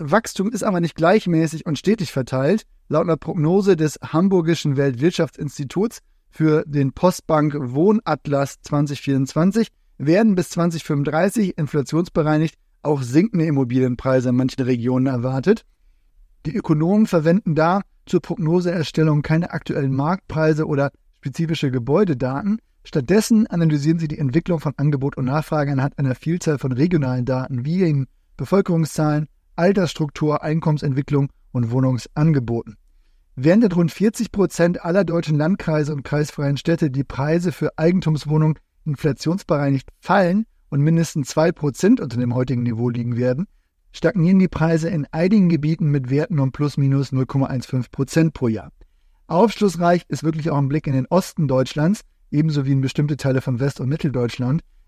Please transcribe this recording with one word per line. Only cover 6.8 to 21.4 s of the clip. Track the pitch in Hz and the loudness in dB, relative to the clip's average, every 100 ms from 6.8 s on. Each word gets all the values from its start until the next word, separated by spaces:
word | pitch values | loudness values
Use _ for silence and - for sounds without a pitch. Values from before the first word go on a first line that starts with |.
| 139 | -2
Postbank | - 180 - - 156 151 143 | 2 0 0 0 2 2 0
Wohnatlas | 123 131 190 220 - 151 - 139 139 - | -4 0 2 2 0 -4 -2 -2 -2 -8
zwanzig | - 147 147 139 | -4 -2 -2 -2
vierundzwanzig | - 135 135 156 180 220 220 _ _ - | -2 0 0 0 2 2 -2 _ _ -6
werden | 139 180 226 | 0 4 4
bis | 180 170 | 2 -2
zwanzig | - 170 160 | -2 -2 -2
fünfunddreißig | - 147 143 151 190 226 190 - | -4 -2 -2 0 0 0 -2 -2
inflationsbereinigt | 151 151 131 156 175 180 151 151 160 - _ _ | -4 -2 -2 -2 -2 0 2 2 0 -4 _ _
auch | 143 147 | -4 -2
sinkende | 123 143 220 175 160 | 0 2 2 2 0
Immobilienpreise | 139 127 127 127 120 135 131 127 | 0 0 0 0 -2 0 0 2
in | 123 | 0
manchen | 131 - | 0 -2
Regionen | 123 123 117 127 131 | -2 0 0 0 0
erwartet. | 127 123 135 147 226 _ _ _ _ _ _ - _ | -2 -4 -2 2 0 _ _ _ _ _ _ -20 _
Die | 156 | -8
Ökonomen | 208 - 151 165 208 220 | -4 0 0 2 2 2
verwenden | 175 156 185 196 | 2 2 2 2
da | 151 160 196 - _ | 0 2 0 -4 _
zur | - 180 | -4 -4
Prognoseerstellung | - 175 156 180 175 175 156 - 160 151 | -2 -4 0 0 0 -2 -4 0 2 2
keine | - 160 175 | 0 0 -2
aktuellen | 165 - 147 139 | -6 -6 -4 -2
Marktpreise | 135 147 185 - 147 156 156 160 | 0 -2 -4 -4 -2 0 2 0
oder | 143 139 - _ _ | -2 -2 -4 _ _
spezifische | 143 127 | -10 -4